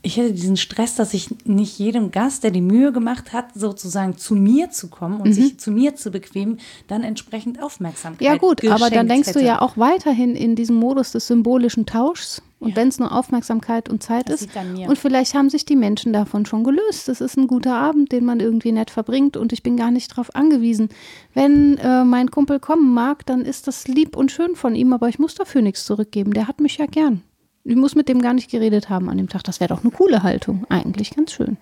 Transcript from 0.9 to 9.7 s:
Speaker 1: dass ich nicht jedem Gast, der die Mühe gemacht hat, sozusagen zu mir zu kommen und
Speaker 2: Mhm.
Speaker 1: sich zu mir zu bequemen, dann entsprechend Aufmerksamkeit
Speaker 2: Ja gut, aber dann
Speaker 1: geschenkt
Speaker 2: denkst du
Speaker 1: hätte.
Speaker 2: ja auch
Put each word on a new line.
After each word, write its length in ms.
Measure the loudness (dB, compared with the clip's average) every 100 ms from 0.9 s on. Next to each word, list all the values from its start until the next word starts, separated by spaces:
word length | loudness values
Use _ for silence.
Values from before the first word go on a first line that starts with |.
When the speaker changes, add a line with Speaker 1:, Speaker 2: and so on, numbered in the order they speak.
| -2
Speaker 1:
dass 180 | -2
ich 160 | -4 -6 -10 -2
nicht 320 | 0 0 -4
jedem 320 | -4 -2 -2
Gast, 320 | -2 -2 -2
der 80 | -2
die 100 | 0
Mühe 300 | 2 4 4
gemacht 400 | 0 -4 -6 -8
hat, 220 | -10 -10
sozusagen 640 | -8 -8 -8 -8 -4 -4 -6
zu 180 | -2 2
mir 340 | 4 4 2
zu 200 | -8 -14
kommen 320 | -12 -8 -2
und 60 | 2
Speaker 2:
Mhm. 40 |
Speaker 1:
sich 260 | 4 2 0
zu 120 | -4
mir 240 | 0 0 -2
zu 140 | -10
bequemen, 480 | -10 -8 -6 -6 -6 -12 -20 -8
dann 160 | -8
entsprechend 580 | -6 -10 -10 -10 -10 -10
Aufmerksamkeit 600 | -12 -10 -10 -10 -16 -2 0
Speaker 2:
Ja 80 | 4
gut, 300 | 2 2 2
aber 240 | 2 4
dann 180 | 2 4
Speaker 1:
geschenkt 40 |
Speaker 2:
denkst 160 | 2 2
du 60 | 2
Speaker 1:
hätte. 60 | 2
Speaker 2:
ja 140 | 2
auch 160 | 0